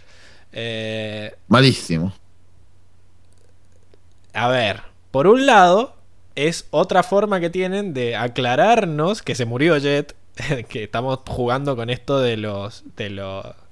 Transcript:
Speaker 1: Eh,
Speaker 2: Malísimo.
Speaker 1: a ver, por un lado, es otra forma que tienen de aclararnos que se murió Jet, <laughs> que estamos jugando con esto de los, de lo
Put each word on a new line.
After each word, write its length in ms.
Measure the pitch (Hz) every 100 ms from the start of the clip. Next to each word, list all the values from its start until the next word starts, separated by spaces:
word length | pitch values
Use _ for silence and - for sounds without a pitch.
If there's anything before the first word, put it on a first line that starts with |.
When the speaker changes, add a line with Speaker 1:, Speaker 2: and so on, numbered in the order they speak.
| - - - - -
Speaker 1:
Eh, 800 | - 117 110 110 110 107 107 107 - -
Speaker 2:
Malísimo. 640 | 117 135 - - 82 92 - - - - - - - - - - - - - - - - - - - - - -
Speaker 1:
a 140 | - 123
ver, 340 | 127 107 95 - - -
por 160 | 131 175
un 200 | 254 277
lado, 480 | 214 180 196 262 - - - -
es 320 | - 156 170 -
otra 320 | 196 190 185
forma 380 | 175 196 208 190
que 100 | 170
tienen 440 | 185 185 196 202
de 220 | 131 120 107
aclararnos 1080 | 123 127 123 127 196 233 180 151 165 220
que 120 | -
se 120 | 117 117
murió 300 | 123 160 147
Jet, 360 | 143 143 147 - - -
<laughs> 320 | 117 131 113
que 160 | 120
estamos 360 | 104 117 131 131 -
jugando 500 | - 120 131 143 123
con 120 | 113
esto 320 | 120 - 139
de 160 | 123 110
los, 480 | 107 101 101 - - -
de 140 | 104
lo 440 | 98 98 98 - - -